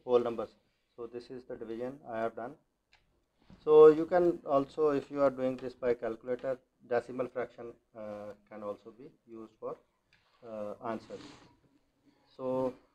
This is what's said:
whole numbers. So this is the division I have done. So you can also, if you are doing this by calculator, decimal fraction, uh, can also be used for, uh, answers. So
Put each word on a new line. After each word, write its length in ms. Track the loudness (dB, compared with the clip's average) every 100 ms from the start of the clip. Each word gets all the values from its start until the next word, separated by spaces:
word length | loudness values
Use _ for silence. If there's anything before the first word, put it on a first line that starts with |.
whole 140 | 0 2
numbers. 320 | 2 -4 -8 _ _ _ _ -18
So 80 | -14
this 240 | -14 -14
is 140 | -16 -14
the 80 | -14
division 380 | -12 -10 -10 -12 -10
I 60 | -4
have 180 | -4 -6
done. 160 | -12 -14 _ _ _ _ _ _ _ _ -20 -6
So 220 | 6 10 12
you 180 | 10
can 340 | 4 2 2 0
also, 460 | 0 0 0 -2 -2
if 200 | -2 -4
you 120 | 0
are 80 | 0
doing 260 | 0 -4 -4
this 160 | -10
by 220 | -6 -2
calculator, 640 | -2 -4 -8 -8 -8 -6 -10 _ _ -6
decimal 380 | -4 -4 -8 -8
fraction, 440 | -8 -10 -12 -18 -18 _ -16
uh, 380 | -14 -12 -14 -18 _
can 100 | -14
also 300 | -12 -12 -16 -20
be 60 | -20 _ -20
used 260 | -20 -20 _
for, 180 | -14 -14 _ _ _ _ _ _ -16
uh, 280 | -12 -12 -10 -10
answers. 360 | -10 -12 -18 -18 -20 -20 _ _ _ _ _ _ _ _ -10
So 380 | -4 -2 -4 -6 _